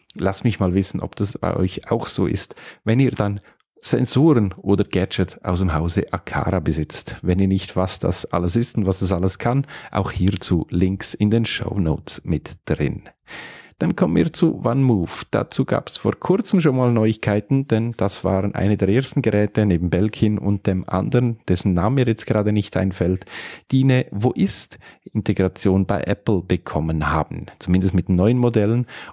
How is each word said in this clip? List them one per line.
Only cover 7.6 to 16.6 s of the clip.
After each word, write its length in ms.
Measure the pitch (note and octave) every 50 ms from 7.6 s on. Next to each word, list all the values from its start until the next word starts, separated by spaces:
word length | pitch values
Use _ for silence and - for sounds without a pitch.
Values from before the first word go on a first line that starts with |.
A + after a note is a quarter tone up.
| - - -
was 240 | F#2 F#2 F2+ - -
das 320 | - F2+ F#2 - - -
alles 240 | - F2 F2 F2+ F#2+
ist 220 | A#2 A#2+ - -
und 80 | B2 G2
was 140 | F#2+ F#2 -
das 120 | G2 F2
alles 280 | G2 E2+ F#2 F#2 - -
kann, 280 | - A#2 B2 C#3 C3+ - - - - -
auch 200 | - - G2 -
hierzu 540 | - F#2 F2+ F#2+ G2+ - - - F#2 E2 - -
Links 440 | - F2+ F#2 F#2 G2 F#2+ - - A#2
in 180 | - G#2 G#2
den 120 | G#2+ A#2 A2+
Shownotes 800 | - - - - - F#2+ G2+ F2 D#2 D2 - - - - - -
mit 300 | - E2+ D2 - - - - _
drin. 460 | - D#2 - D2 C2 - - - - _ _ _ - - - - - - - - - _ _
Dann 160 | - F3 -
kommen 200 | - F#3+ - E3+
wir 180 | E3+ E3+ E3 -
zu 320 | - F3 D#3+ - - -
OneMove. 600 | A#2+ A#2+ C3+ C3+ B2+ A#2 F#2+ E2+ - - - - -
Dazu 340 | - G#2+ - - - - C3+
gab's 340 | - - - - - -
vor 220 | - - - - -
kurzem 420 | - - F3+ G#3 G#3+ - - F#3